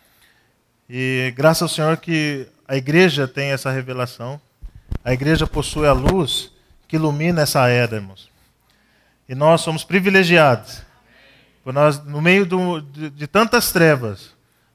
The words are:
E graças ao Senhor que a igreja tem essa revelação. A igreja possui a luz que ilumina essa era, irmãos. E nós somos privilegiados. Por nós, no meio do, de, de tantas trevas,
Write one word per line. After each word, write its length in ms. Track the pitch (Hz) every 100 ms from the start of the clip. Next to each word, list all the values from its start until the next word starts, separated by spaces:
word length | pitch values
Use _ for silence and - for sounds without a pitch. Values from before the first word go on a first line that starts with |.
| _ _ _ _ _ _ _ _ _
E 460 | 123 131 131 127 123
graças 260 | 151 160
ao 60 | 170
Senhor 280 | - 156 160
que 520 | - 160 151 143 127 _ -
a 80 | 135
igreja 500 | 131 156 185 143 131
tem 240 | 139 139
essa 200 | 135 139
revelação. 680 | 131 127 127 123 - 120 143 _ _ - - - -
A 120 | 120
igreja 320 | 127 143 160 151
possui 400 | 151 - 151 151
a 60 |
luz 580 | 131 135 190 139 - - _ _ _ _
que 100 | 160
ilumina 440 | 156 147 165 170
essa 260 | 143 151 123
era, 300 | 123 120 107
irmãos. 320 | 98 95 - _ _ _ _ _ _ _ _ _ -
E 80 |
nós 280 | 131 151 165
somos 220 | - 160
privilegiados. 960 | - 185 190 190 175 175 147 117 - - - _ _ _ _ _ _ _
Por 80 | -
nós, 320 | 135 151 143
no 160 | 147 147
meio 240 | 165 190
do, 380 | 190 185 180 170
de, 260 | 147 143 156
de 180 | 143 147
tantas 460 | 196 226 240 -
trevas, 640 | 185 165 143 117 98 - _ _ _ _